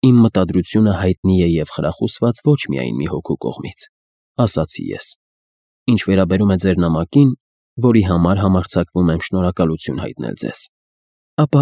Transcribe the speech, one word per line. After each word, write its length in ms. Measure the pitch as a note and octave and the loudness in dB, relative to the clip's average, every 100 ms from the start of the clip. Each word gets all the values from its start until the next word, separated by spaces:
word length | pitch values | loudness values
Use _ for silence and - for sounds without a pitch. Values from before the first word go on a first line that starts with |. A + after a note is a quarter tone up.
իմ 140 | C3 B2 | 4 6
մտադրությունը 760 | A2+ G2 F2 F#2 - A2 G#2+ F#2+ | 4 2 0 -2 0 2 2 2
հայտնի 360 | F#2+ F2+ F#2+ F#2 | 0 0 0 2
է 80 | F2 | 2
և 220 | E2 D2+ | 0 -4
խրախուսված 680 | - D#2 - - - A#2+ - | -4 -6 -4 -6 -2 -2 0
ոչ 160 | D3+ D3 - | 0 0 -2
միայն 280 | C2 B1 A#1 | -6 -6 -6
մի 80 | D#2 | -6
հոգու 300 | C#2+ - - | -6 -6 -6
կողմից», 400 | - - - - - _ _ _ _ - | -6 -8 -12 -14 -20 _ _ _ _ -2
ասացի 460 | A#2 - D#2+ - | -2 -2 -6 -6
ես։ 240 | - G1+ - - _ _ _ _ _ _ - | -10 -10 -12 -18 _ _ _ _ _ _ -2
Ինչ 140 | A2+ | 0
վերաբերում 480 | - G2 F2+ F#2+ G2+ | 2 0 2 2 2
է 60 | F#2 | 2
ձեր 220 | F#2+ E2+ | 0 0
նամակին, 480 | E2+ D#2+ E2+ C#3+ C#3 B2 _ _ _ - | 0 0 2 4 4 2 _ _ _ -2
որի 260 | B2 A2+ | 2 4
համար 380 | F#2+ F2 E2+ G2 | 4 2 2 2
համարձակվում 680 | G2+ F#2 - - F2 F2+ F2 | 2 2 0 -4 -2 0 0
եմ 100 | E2 | 0
շնորհակալություն 800 | - F#2 F2+ F2+ E2 D#2+ - C2+ | -4 -2 -2 0 -2 -2 -6 -8
հայտնել 320 | - - A1+ G1+ | -8 -10 -10 -8
ձեզ, 240 | - - - _ _ _ _ _ _ - | -10 -10 -16 _ _ _ _ _ _ -2
ապա 240 | D3+ C#3 | 2 2